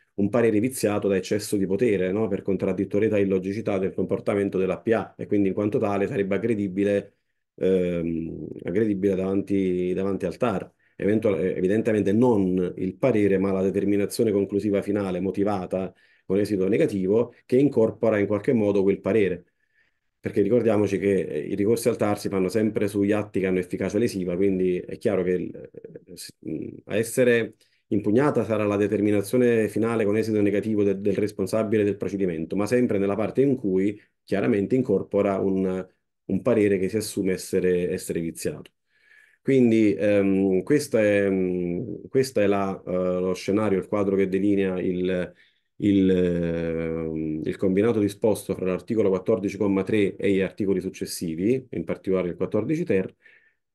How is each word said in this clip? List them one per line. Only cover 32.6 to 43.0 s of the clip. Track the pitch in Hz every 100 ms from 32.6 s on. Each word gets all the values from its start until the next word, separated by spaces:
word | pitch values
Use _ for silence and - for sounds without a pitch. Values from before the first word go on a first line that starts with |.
| 104
sempre | 123 123 101
nella | 98 101
parte | 98 127
in | 139 127
cui | 98 92 98 104 _ _
chiaramente | - 101 123 104 98
incorpora | 127 123 95 98 101 101 95
un, | 98 95 92 92 92 _ _ _ -
un | 95
parere | 127 110 104 95
che | 92
si | 107
assume | 101 - 92
essere, | 92 - 95 90 90 90
essere | 92 - 85
viziato. | 85 85 85 73 - _ _ _ _ - _ _
Quindi, | - 135 120 113 104
ehm, | - 104 101 98 95 98 92
questo | 92 147 143 113
è, | 104 101 101
mm, | 95 92 90 87 87 95 87 -
questo | 131 135 107
è | 101
la, | 98 98 95 -
eh, |
lo | 90